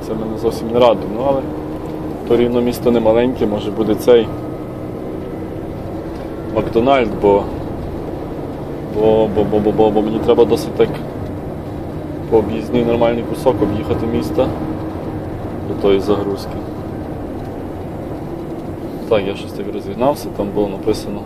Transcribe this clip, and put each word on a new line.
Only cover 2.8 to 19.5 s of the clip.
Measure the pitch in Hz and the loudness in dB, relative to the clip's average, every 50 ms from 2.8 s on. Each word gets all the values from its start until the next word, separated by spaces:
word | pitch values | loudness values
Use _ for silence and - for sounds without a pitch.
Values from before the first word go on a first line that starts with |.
| - 127 | 2 4
не | 120 117 | 4 6
маленьке, | 113 110 110 117 120 127 127 - 123 | 6 6 6 6 6 4 2 2 0
може | 107 104 104 104 107 | 0 0 0 -2 -4
буде | 98 104 110 107 107 | -2 0 2 2 2
цей | 98 - - 123 117 110 107 - - - - - - - - - - - - - - - - - - - - - - - - - - - - - - - - - - - - - - - - - - - - - | 2 6 8 8 8 8 4 -4 -6 -6 -8 -8 -8 -8 -8 -8 -8 -8 -8 -8 -8 -8 -8 -8 -8 -8 -8 -8 -8 -8 -8 -8 -8 -8 -8 -8 -8 -8 -8 -8 -8 -8 -8 -8 -8 -8 -8 -8 -8 -8 -2 -2
Макдональд, | 110 107 - - 117 117 131 139 135 123 107 98 92 | -2 -2 2 2 2 4 6 6 4 4 2 0 4
бо, | 98 101 101 101 98 - - - - - - - - - - - - - - - - - - - - - - - - - - - - - - | 6 6 6 6 4 0 -6 -6 -6 -6 -6 -6 -6 -6 -6 -6 -8 -8 -8 -8 -8 -8 -8 -8 -8 -8 -8 -8 -8 -8 -8 -8 -8 -6 -2
бо, | 107 107 110 110 110 110 107 101 | 2 4 6 6 6 4 4 4
бо, | 107 104 | 2 2
бо, | 98 110 107 | 2 2 2
бо, | 104 107 | 4 4
бо, | 101 101 110 107 | 4 6 6 6
бо | 104 107 | 6 4
мені | 104 110 110 110 | 2 2 0 0
треба | - 113 117 117 117 | 4 4 6 6 6
досить | 107 110 - - - - | 6 6 0 0 -4 2
так | - 117 - - - - - - - - - - - - - - - - - - - - - - - - - - - - - | 2 2 2 2 -6 -8 -8 -8 -8 -8 -8 -8 -8 -8 -8 -8 -8 -8 -8 -8 -8 -8 -8 -8 -8 -8 -8 -8 -8 -4 2
по | 120 113 | 4 4
об'їзній | 107 117 113 113 110 - 123 123 120 | 4 4 -2 -4 -4 0 0 2 2
нормальний | 117 117 117 117 117 120 117 113 | 2 4 4 4 2 2 0 -2
кусок | 113 113 - - 135 123 - | -4 -4 0 2 2 2 4
об'їхати | 107 101 104 104 - - 117 - 113 113 | 2 0 0 -2 -2 -2 -2 -2 0 0
міста | 117 120 117 - - - 127 127 - - - - - - - - - - - - - - - - - - - - - - - - | 0 0 -2 0 0 2 2 0 0 -4 -4 -6 -6 -6 -6 -6 -8 -6 -8 -6 -6 -6 -6 -6 -8 -8 -8 -8 -8 -6 -6 -6
до | - - | -4 0
тої | 104 101 98 98 | 4 4 4 4
загрузки. | 95 101 104 98 101 101 98 95 - - 82 82 - - - - - - - - - - - - - - - - - - - - - - - - - - - - - - - - - - - - - - - - - - - - - - - - - - | 4 2 0 0 0 -2 -4 -4 -6 -8 -8 -8 -8 -8 -8 -8 -8 -8 -8 -8 -8 -8 -8 -8 -8 -8 -8 -8 -8 -8 -8 -8 -8 -8 -8 -8 -8 -8 -8 -8 -8 -8 -8 -8 -8 -8 -8 -8 -8 -8 -8 -8 -8 -8 -8 -8 -8 -8 -8 -8 -2 0
Так, | 117 104 98 95 | 2 2 2 0
я | 98 | -4
щось | - - - | -6 -6 -10